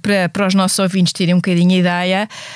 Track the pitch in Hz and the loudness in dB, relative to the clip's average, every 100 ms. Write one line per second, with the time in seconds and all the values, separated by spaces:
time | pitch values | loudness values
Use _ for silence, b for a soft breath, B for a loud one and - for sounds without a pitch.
0 | 214 202 175 202 190 196 190 - 190 190 | 0 0 0 0 0 2 0 0 0 0
1 | 175 - 175 180 190 175 175 185 175 175 | 0 0 0 0 2 2 2 2 0 0
2 | 180 190 214 B B | -2 -2 -4 B B